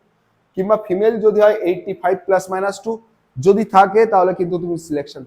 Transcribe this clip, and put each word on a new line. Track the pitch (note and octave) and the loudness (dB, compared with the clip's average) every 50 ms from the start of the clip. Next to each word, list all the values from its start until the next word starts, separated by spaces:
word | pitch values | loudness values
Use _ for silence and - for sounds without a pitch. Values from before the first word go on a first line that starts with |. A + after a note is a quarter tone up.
| _ _ _ _ _ _ _ _ _ _ _ | _ _ _ _ _ _ _ _ _ _ _
কিংবা | F#3+ F#3 G#3 A3 G#3 G#3+ | -6 -2 0 0 -2 -2
ফিমেল | - F3+ F#3+ G#3+ A3+ A#3+ G#3+ G#3+ | -2 -2 0 0 0 0 2 2
যদি | G#3+ G3+ G#3 G#3 | 2 4 4 4
হয় | G#3+ G#3 - F3+ F3 | 4 4 2 -2 -4
এইটটি | F#3 F3 - G3 F#3 - | -4 -4 -6 -10 -10 -4
ফাইভ | - F3+ F#3+ F#3+ - | -2 -2 -2 -2 -2
প্লাস | F#3+ F#3+ F#3 F#3 F#3 | -2 -2 -2 -2 -4
মাইনাস | F#3+ F#3+ G3 G3+ F#3+ - - | -6 -6 -4 -6 -6 -8 -8
টু | A3 A3+ A3 _ _ _ _ _ _ _ | -10 -10 -10 _ _ _ _ _ _ _
যদি | B2+ C3 F#3+ G3 A3 G#3+ G#3 G3 | 0 2 2 2 2 0 2 2
থাকে, | F#3+ G3+ F#3 G3+ A3 A3+ G#3+ | 4 4 4 4 2 2 2
তাহলে | G#3+ F#3+ F3+ F#3 F3+ F#3+ | 2 2 2 2 0 -2
কিন্তু | F3+ E3+ F3+ E3+ | -4 -4 -4 -6
তুমি | F3 F3 E3+ D#3+ - | -4 -6 -6 -8 -8
সিলেকশন | - D3 C#3+ C#3 - - C#3+ B2+ | -6 -6 -6 -6 -8 -14 -20 -16